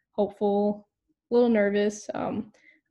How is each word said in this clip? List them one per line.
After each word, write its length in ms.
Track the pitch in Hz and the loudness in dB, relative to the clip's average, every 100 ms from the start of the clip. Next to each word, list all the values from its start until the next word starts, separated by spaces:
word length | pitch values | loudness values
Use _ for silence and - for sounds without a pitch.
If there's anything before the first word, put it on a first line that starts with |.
| _ | _
hopeful, 800 | - 202 - 208 202 208 208 - _ _ _ - | -4 -4 -2 0 0 0 -2 -10 _ _ _ -2
a 20 | |
little 140 | 240 240 | 2 4
nervous, 640 | 220 202 202 208 208 - | 4 2 2 0 -4 -8
um, 380 | - - 202 214 _ _ _ _ | -6 -6 -6 -10 _ _ _ _